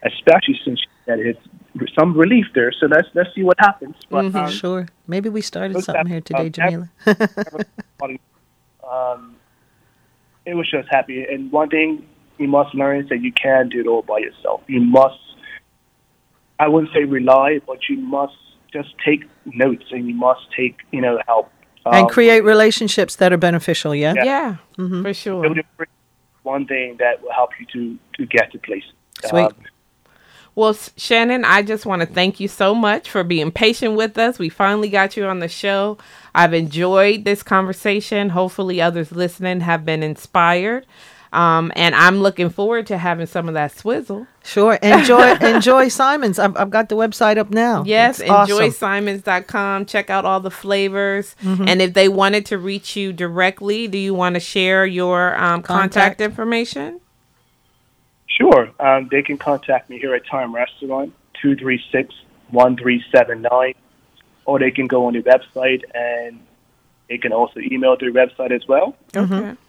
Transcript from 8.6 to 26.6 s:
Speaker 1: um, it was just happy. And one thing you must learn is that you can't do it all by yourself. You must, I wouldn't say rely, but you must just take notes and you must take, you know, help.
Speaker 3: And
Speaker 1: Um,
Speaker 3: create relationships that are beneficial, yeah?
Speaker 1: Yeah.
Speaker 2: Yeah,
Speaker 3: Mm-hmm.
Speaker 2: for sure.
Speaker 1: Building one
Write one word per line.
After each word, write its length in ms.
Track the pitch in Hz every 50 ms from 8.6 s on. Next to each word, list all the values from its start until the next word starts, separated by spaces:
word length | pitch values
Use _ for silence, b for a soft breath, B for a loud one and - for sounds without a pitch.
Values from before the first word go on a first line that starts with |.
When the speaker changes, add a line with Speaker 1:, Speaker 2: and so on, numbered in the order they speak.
| _ _ _ _ - 131
Speaker 1:
um, 460 | 127 127 127 127 123 120 120 120 117 _ _ _ _ _ _ _ _ _ _ _ _ _ _ _ _ _ _ _ _ _ _
it 80 | 175 175
was 140 | 170 165 -
just 180 | - 143 127 -
happy. 340 | 156 135 127 - 131 127 131
And 260 | 127 139 135 135 131
one 180 | 139 151 156 151
thing 380 | 151 156 156 156 156 151 - _ _ _ _ _ _ _
you 100 | 147 139
must 260 | 139 143 143 143 -
learn 260 | 135 139 139 139 139 139
is 60 | 139
that 120 | 143 120
you 100 | 120 127
can't 400 | 120 - - 135 135 131 127 123
do 80 | 123 123
it 60 | 117 117
all 140 | 113 113
by 180 | 107 - 110 107
yourself. 420 | 110 - - _ _ - 53 - _ _
You 140 | 135 127
must, 380 | 123 120 120 131 135 135 - - _ - - B B B B B B _ _ _ _ _ _ _ _ _ _ _ _ _ _ _ _ _ _ _
I 80 | 147 151
wouldn't 260 | 151 160 156 156 -
say 100 | 160 147
rely, 560 | 139 139 131 123 127 131 135 135 143 151 143 -
but 140 | - 131 127 - -
you 80 | 143 135
must 360 | 131 127 135 139 139 139 - _ _ _ _ _ _ _
just 180 | - 151 143 - - - -
take 180 | 156 151 147 151 - _ _ _
notes 400 | - 117 117 127 135 120 117 - -
and 160 | 127 123 123 120
you 60 | 120
must 260 | 120 123 127 127 - - _ -
take, 240 | - 127 123 - _ - _
you 100 | - 135
know, 180 | 127 123 120 113 - -
help. 240 | 117 113 107 - _ _ _ _ _ _ _
Speaker 3:
And 100 | 120 120 117 117
Speaker 1:
Um, 40 | 117
Speaker 3:
create 320 | - - 233 226 226 220 208
relationships 720 | 208 220 214 220 214 214 - 233 208 - - 196 - - -
that 140 | 190 185
are 60 | 175 180
beneficial, 580 | 170 175 170 170 - - 170 - - 156 147
yeah? 180 | 147 147 151 170
Speaker 1:
Yeah. 80 | 220 -
Speaker 2:
Yeah, 300 | 254 277 277 311 247 196 160 _ _ _ -
Speaker 3:
Mm-hmm. 240 | 185 180 185 180 185
Speaker 2:
for 100 | 202 202
sure. 280 | - - 214 196 185
Speaker 1:
Building 220 | 165 156 160 160 156 _ _ _ 165 - _ _ _ _ _ _ _ _ _ _ _
one 220 | 135 135 139